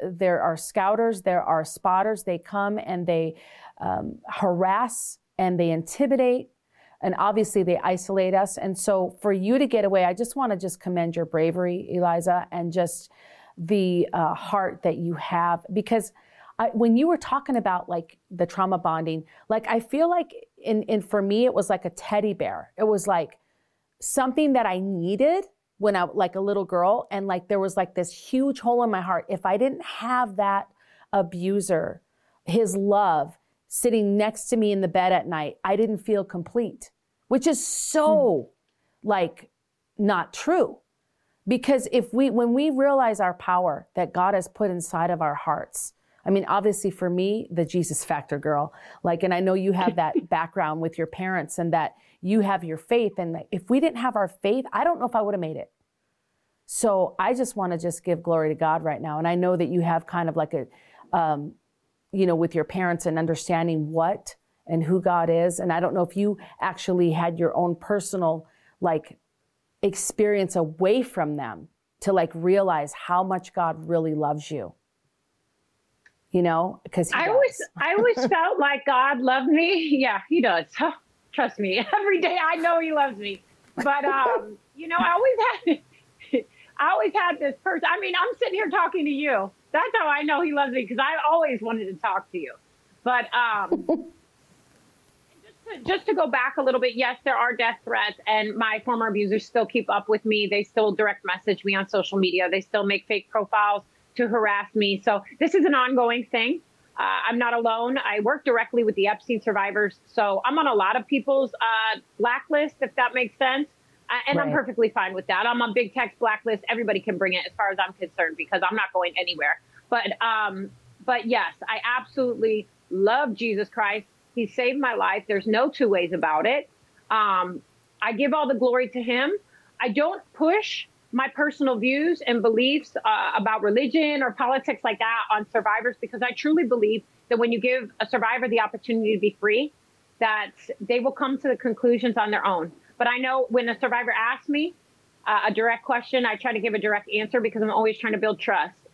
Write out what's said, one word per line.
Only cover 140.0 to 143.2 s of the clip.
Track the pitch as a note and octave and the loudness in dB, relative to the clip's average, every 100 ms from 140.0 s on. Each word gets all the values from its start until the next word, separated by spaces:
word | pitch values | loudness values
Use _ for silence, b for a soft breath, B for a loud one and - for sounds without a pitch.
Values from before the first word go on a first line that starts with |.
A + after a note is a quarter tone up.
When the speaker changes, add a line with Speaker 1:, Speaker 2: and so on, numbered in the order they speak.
| _ _ | _ _
Speaker 2:
that | A3+ G#3+ G3+ - - - | -2 0 -4 -12 -16 -12
they | G3+ B3 | -2 0
will | B3+ | 0
come | C4 C4+ C4+ | -2 -2 0
to | C#4 | 0
the | B3 | 0
conclusions | B3 A3 A#3+ A#3+ A#3+ A3 | -2 0 2 2 2 0
on | G#3+ | 0
their | G#3 G3 | 0 0
own. | F3+ E3 - b _ | -2 -4 -10 b _
But | A#3+ | -2
I | |
know | B3 | 0